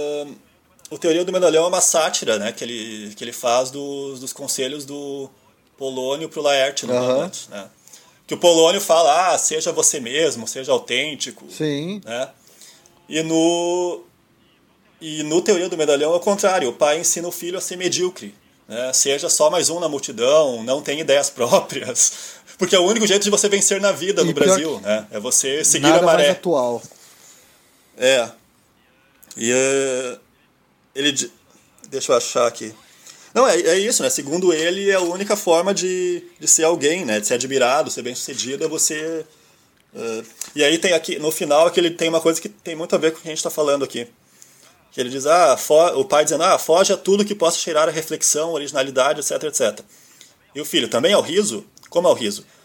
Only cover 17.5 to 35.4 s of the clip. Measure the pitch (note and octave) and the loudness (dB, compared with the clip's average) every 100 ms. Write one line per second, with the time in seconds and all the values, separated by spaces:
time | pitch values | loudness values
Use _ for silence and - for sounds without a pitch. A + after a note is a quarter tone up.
17.5 | F3+ - F3+ F3+ E3 F3+ - G2+ - _ | -8 -8 -6 -4 -2 -4 -6 -16 -18 _
18.5 | _ - A2+ B2+ B2+ C#3 C#3 E3 - D3+ | _ -14 -8 -2 0 0 0 0 2 4
19.5 | E3+ C#3 E3+ D#3+ C#3 - A2+ B2 D#3 C#3+ | 2 -2 -2 -4 -4 -8 -2 4 4 4
20.5 | A#2+ A2+ C#3+ D3 D3 E3 C#3+ C#3+ - A#2 | 0 -4 -4 -4 -4 2 2 2 -2 2
21.5 | F#3 - C#3 A#2 A#2 - - - - - | 2 2 -8 -6 0 0 -2 -16 -20 -16
22.5 | - F3+ F#3+ F3+ A3+ G#3 G3 G3+ G3+ G3+ | -6 2 4 4 2 2 2 2 0 2
23.5 | G3 - G3 G3+ D3+ F3+ F#3+ E3 D3 D3+ | 2 0 2 0 0 -2 0 0 2 4
24.5 | F#3+ D#3+ A#2 G2+ G#2+ G#2+ G#2+ A#2+ - C3+ | 2 0 -6 -2 -4 -4 -8 -2 -2 0
25.5 | C#3+ D3+ D#3 D3 E3 F3 E3 D3 - F3+ | 0 0 2 4 6 6 6 4 2 0
26.5 | D3 B2 A#2 - - - - - - _ | 0 0 -2 -8 -20 -20 -20 -20 -20 _
27.5 | _ _ _ _ - B2+ C3 A2 - _ | _ _ _ _ 0 4 4 2 -6 _
28.5 | _ _ _ _ _ _ _ - - A#2 | _ _ _ _ _ _ _ -20 -6 0
29.5 | B2+ C3+ C#3 C3+ B2+ B2+ - _ _ _ | 2 2 0 0 -4 -6 -12 _ _ _
30.5 | _ _ _ _ C3+ D3 C3 A#2+ _ _ | _ _ _ _ -4 -2 -2 -6 _ _
31.5 | _ _ _ - C3+ - A#2+ - C3+ A#2 | _ _ _ -12 -8 0 0 0 0 0
32.5 | - A2 A2 _ _ - - - A3+ C4 | -2 -14 -16 _ _ -20 -20 -4 2 4
33.5 | A3+ D#3+ F#3+ G#3+ - C3 D#3 C#3 E3+ F#3 | 4 4 2 2 0 0 -2 -4 0 2
34.5 | D#3 E3 F#3+ G3 F#3+ F3 F#3 G#3 G#3 | 2 0 0 0 0 0 -4 -2 -2